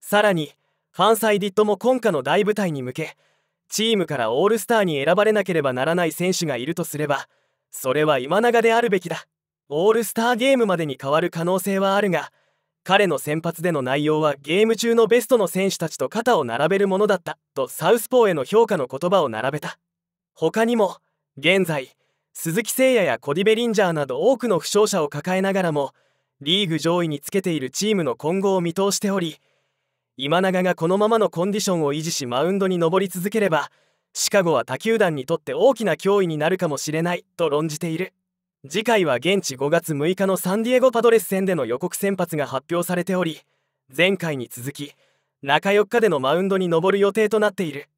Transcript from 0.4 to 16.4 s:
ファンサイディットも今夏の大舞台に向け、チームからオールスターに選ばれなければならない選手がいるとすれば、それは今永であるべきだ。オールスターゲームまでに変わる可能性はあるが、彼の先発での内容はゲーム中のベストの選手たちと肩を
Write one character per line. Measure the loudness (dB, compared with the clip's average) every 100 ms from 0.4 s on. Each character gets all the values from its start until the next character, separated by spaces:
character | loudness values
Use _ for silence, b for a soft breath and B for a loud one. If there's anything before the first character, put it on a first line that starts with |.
| -4 _ _ _ _
フ | 0
ァ | 2
ン | 2
サ | 2
イ | 0
デ | 0
ィ |
ッ |
ト | 0
も | 2 2
今 | 0 2
夏 | 0
の | -2
大 | 0 0
舞 | 0
台 | 0 -2
に | -4
向 | -8
け、 | -8 -10 -12 _ _ _ _ _
チ | -4
ー | 0 0
ム | 0
か | -2
ら | -2
オ | 0
ー | 2
ル | 0
ス | 0
タ | 0
ー |
に | 2 0
選 | 0
ば | 2
れ | 4
な | 2
け | 0
れ | 0
ば | 0
な | -2 -2
ら |
な | 0
い | -2
選 | -2 -2
手 | -2 -4
が | -6
い |
る | -6
と | -6
す | -6 -6
れ | -4
ば、 | -4 -6 _ _ _ _
そ | -10 -2
れ | 0
は | 2 0
今 | 0 0
永 | 2 4
で | 4
あ | 2
る | 2
べ | -2
き | -4
だ。 | -10 -12 _ _ _ _
オ | 0 2
ー |
ル | 2
ス | 0
タ | -2 0
ー | 2
ゲ | 4
ー | 4
ム | 2
ま | 0
で | -2
に | -6
変 | 0
わ | 0
る | 0
可 | -2
能 | -2 0
性 | 0 0
は | 0 2
あ |
る | 2
が、 | -2 -4 _ _ _ _ _
彼 | 0 2 4
の | 0
先 | -2 -4
発 | -4 -4
で | -2
の | -2
内 | 0 0
容 | 2 2
は | 2 -2
ゲ | -2 2
ー | 2
ム | 2
中 | 2
の | 4 6
ベ | 4
ス | 4
ト | 2
の | 2
選 | 0 -2
手 | -2
た | -8
ち | -4
と | -4
肩 | -2 2
を | 2